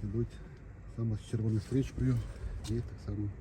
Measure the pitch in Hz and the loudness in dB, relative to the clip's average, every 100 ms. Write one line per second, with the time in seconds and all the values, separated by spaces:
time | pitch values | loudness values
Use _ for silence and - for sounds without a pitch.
0 | 104 107 120 - - - - - - - | 0 2 0 -2 -12 -12 -14 -12 -12 -2
1 | 113 107 - 113 110 107 - 127 131 - | 0 0 0 2 4 4 4 4 4 2
2 | 127 123 107 - - - - 113 120 - | 4 4 0 -4 -4 -4 -2 -2 -2 -6
3 | - 101 104 98 | -4 -2 -2 -4